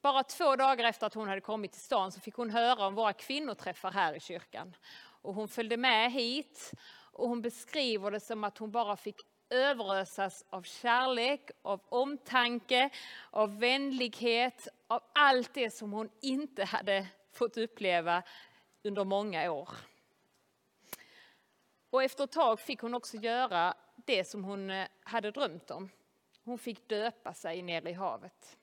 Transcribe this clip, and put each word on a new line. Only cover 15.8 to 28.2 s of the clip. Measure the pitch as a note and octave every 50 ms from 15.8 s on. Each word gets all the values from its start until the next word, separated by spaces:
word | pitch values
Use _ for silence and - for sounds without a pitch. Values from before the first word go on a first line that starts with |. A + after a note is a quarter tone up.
| A3 G#3
hon | G3+ G#3+ A3 G#3+ _ _
inte | - C4+ C4 C4+ D4+ C#4+ - - -
hade | G3+ - - - G3+ G3 G3 F#3+ F#3 - _ _ _
fått | - - A#3+ A3+ -
uppleva | A#3 A3 A3+ - - G3+ F#3 F3 F3 E3 E3+ F3 F3+ F3+ - - - - - _ _ _ _ _ _
under | _ G#3 G3+ G3+ G3
många | F#3+ G3 G3+ G#3 G#3+ F3+ D#3+ D#3 F3
år. | D#3+ C#3 C#3+ - - - - - _ _ _ _ _ _ _ _ _ _ _ _ _ _ _ _ _ _ _ - - - - - - - - - _ _ _ _ _ _ _ _ _ _ _ _
Och | - C4
efter | C4 C4 - - C#4
ett | -
tag | - D#4+ D#4 A#3+ A3+ G#3+
fick | - - C#4 -
hon | A#3 A#3 A#3+
också | B3 A3+ - -
göra | A3 G#3+ A3+ A#3 B3 B3+ A#3 F#3 E3+ E3+ F3+ - _ _ _ _
det | - - - B3+ F#3+ F#3
som | - - G#3 F#3
hon, | F#3+ G3+ G3 F#3+ F#3+
eh, | F#3+ F#3+ F#3 - _ _
hade | _ - A3 A#3 G3+ G#3+
drömt | G#3+ C#4 C#4+ G#3 D#3 F3 - -
om. | C#3 D#3 G3 F#3+ - _ _ _ _ _ _ _ _ _ _
Hon | A#3 B3 A#3
fick | - B3 G#3+ - _ -
döpa | G#3+ G3+ G#3+ A#3 A3+ _ _ - F3
sig | - - E3+ E3 F3+
ner | F3+ F3 E3+ E3 D#3 E3
i |
havet. | F3 F3+ G3 F3 A2+ A2+